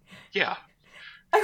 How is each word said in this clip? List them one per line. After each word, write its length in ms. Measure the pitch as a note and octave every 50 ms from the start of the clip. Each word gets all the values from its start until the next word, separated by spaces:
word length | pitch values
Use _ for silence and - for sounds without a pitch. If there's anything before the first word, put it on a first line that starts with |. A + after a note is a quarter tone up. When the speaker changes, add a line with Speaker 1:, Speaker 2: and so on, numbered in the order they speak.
| _ _ - - - - -
Speaker 1:
Yeah. 240 | G4 D#3+ - - - - - _ _ _ - - - - - - - - _
Speaker 2:
I 80 | - G#4+